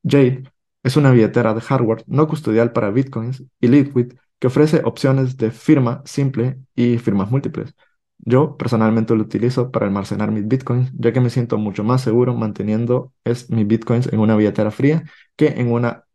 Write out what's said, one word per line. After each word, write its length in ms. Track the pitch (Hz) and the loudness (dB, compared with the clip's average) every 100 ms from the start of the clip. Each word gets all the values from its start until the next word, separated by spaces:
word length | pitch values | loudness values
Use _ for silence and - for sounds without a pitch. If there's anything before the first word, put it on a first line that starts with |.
Jade 400 | 147 143 127 127 - _ _ _ | 2 4 4 0 -10 _ _ _
es 120 | 127 151 | -2 2
una 140 | 139 | 4
billetera 420 | 123 104 120 113 | 6 4 2 0
de 80 | 110 | -2
hardware 420 | - 135 117 113 - | -2 0 0 -2 -4
no 200 | 131 156 | 0 0
custodial 440 | 151 - 110 117 | -2 0 0 2
para 200 | 120 107 | 0 -2
Bitcoins 520 | 113 135 113 117 131 - _ | -2 -4 -6 -8 -10 -14 _
y 80 | 120 | 4
Liquid 460 | 143 139 127 123 - _ _ | 4 4 -2 -4 -8 _ _
que 100 | 127 | -2
ofrece 340 | 139 151 165 | 2 2 2
opciones 540 | 127 - 135 135 131 131 | -2 -2 0 2 0 -2
de 140 | 113 | -4
firma 500 | - - 151 120 127 - | -2 2 2 2 -4 -8
simple 540 | - 139 120 123 131 - - | -4 -2 -2 -4 -6 -10 -2
y 220 | 120 117 | 0 2
firmas 340 | - 101 98 | 0 -2 0
múltiples. 420 | 131 - - - _ _ _ _ _ | -2 -2 -8 -12 _ _ _ _ _
Yo 380 | - 123 151 - | 0 2 2 -2
personalmente 580 | 113 113 110 113 110 110 | -2 2 2 2 2 0
lo 80 | |
utilizo 480 | 107 107 120 127 120 | 0 -2 -2 -2 -2
para 140 | 113 104 | -2 -2
almacenar 460 | 98 98 101 107 | -2 -4 -4 -4
mis 160 | 107 104 | -4 -2
Bitcoins, 440 | 131 127 123 127 - | -4 -2 -2 -2 0
ya 160 | 120 | 0
que 80 | 123 | 2
me 80 | 123 | 0
siento 280 | 127 120 107 | 0 -2 -2
mucho 260 | 107 95 | -4 -4
más 180 | 107 127 | 0 0
seguro 320 | 131 113 123 | 2 2 2
manteniendo 800 | 120 110 101 104 107 117 123 131 _ | 0 -6 -6 -4 -2 0 -2 -4 _
es-, 260 | 120 120 - | -6 -6 -4
mis 160 | 113 104 | -2 0
Bitcoins 460 | 110 - 117 127 | -2 0 -2 0
en 80 | 110 | 0
una 160 | 107 107 | 2 4
billetera 360 | 104 101 107 | 2 0 -4
fría 320 | - 135 160 156 - _ - | 0 0 0 -4 -20 _ 0
que 120 | 151 | 0
en 240 | - 120 | 0 -2
una 320 | 117 120 - _ | 0 -2 -6 _